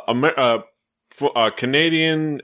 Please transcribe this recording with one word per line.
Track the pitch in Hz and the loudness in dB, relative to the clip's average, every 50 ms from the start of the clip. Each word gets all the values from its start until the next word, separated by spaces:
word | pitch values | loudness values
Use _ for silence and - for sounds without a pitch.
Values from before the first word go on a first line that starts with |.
| - | 0
Amer-, | - 117 123 139 156 - 139 | -2 0 0 0 0 2 2
uh, | 131 120 113 110 - - _ _ _ _ _ _ _ _ | 2 2 2 0 -4 -10 _ _ _ _ _ _ _ _
f-, | - - 143 139 - | -8 -4 -4 -2 0
uh, | 120 113 107 | 2 0 0
Canadian | - - 123 127 135 147 165 165 165 160 160 160 160 156 156 156 147 - | 0 -2 -2 0 2 2 2 2 2 0 0 0 0 -2 -2 -4 -6 -2